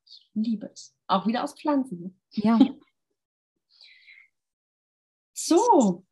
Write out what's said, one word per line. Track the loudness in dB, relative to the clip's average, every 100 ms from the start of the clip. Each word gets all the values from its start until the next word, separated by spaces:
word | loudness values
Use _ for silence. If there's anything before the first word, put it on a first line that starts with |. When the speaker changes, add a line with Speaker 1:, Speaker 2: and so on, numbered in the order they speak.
| _
Speaker 1:
Ich | -20 _
liebe | -6 -4 -4 -8
es. | -18 -20 _ -4
Auch | -2 -2
wieder | -4
aus | -6
Pflanzen, | -8 -4 -2 -4 -10
ne? | -14 _ _
Speaker 2:
Ja. | -4 0 4
Speaker 1:
<laughs> | 4 2 _ _ _ _ _ _ _ _ _ _ -20 -20 -20 -20 _ _ _ _ _ _ _ _ _ _ _ -12
So, | 0 2 4 4 4 0 _